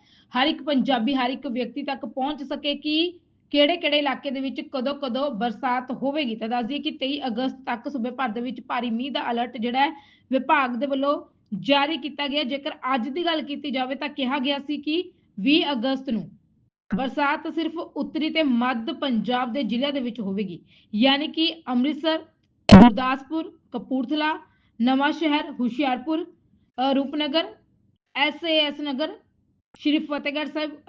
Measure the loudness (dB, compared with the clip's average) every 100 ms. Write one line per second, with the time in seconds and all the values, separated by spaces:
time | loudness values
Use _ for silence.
0 | _ _ _ 0 2 0 0 2 2 2
1 | 2 2 0 -2 -4 -4 -4 -6 -6 -6
2 | -6 -4 -4 -4 -6 -6 -4 -4 0 0
3 | 0 -4 _ _ _ 4 4 4 0 0
4 | 0 -2 -4 -4 -4 -6 -8 -4 -4 -4
5 | -4 -2 -2 -2 -4 -2 -2 -2 -4 -4
6 | -2 -2 -2 -4 -4 -2 -2 -4 -6 -4
7 | -4 -4 -4 -2 -4 -4 -6 -6 -6 -6
8 | -4 -4 -4 -4 -6 -8 -6 -4 -2 -2
9 | -4 -4 -2 -2 -4 -4 -2 2 0 0
10 | -16 _ -4 -2 2 2 2 -2 -2 0
11 | 0 -2 -4 _ _ -4 2 4 2 -2
12 | -6 -6 -4 -2 -2 -4 -6 -6 -2 -2
13 | -2 -2 -2 -2 -4 -8 -4 -4 -4 -4
14 | -6 -4 -2 0 0 -2 -4 -6 -2 -2
15 | -4 -10 _ -4 2 4 2 0 0 -2
16 | -2 -4 -4 -12 _ _ _ _ -4 -2
17 | -2 0 0 0 -2 -4 -4 -4 -8 -6
18 | -4 -2 0 2 2 2 2 0 -4 -4
19 | -2 0 0 0 0 -2 -2 0 0 -2
20 | -4 -4 -4 -4 -4 -8 -16 _ _ 2
21 | 4 4 0 -2 -2 -2 -4 0 0 0
22 | 0 -2 -4 _ _ _ 10 12 12 8
23 | 0 -2 -4 -6 -6 -12 _ -10 -4 -2
24 | 0 0 0 -2 -8 _ _ 0 2 4
25 | 2 2 2 2 -2 -2 -2 0 0 0
26 | -2 -4 -4 -12 _ _ _ -2 2 2
27 | 0 -2 0 0 -2 -8 _ _ _ _
28 | _ -2 -2 0 0 2 2 -2 -4 -2
29 | -4 -6 _ _ _ _ _ -4 2 2
30 | 0 -4 -4 -4 -4 -4 -6 -6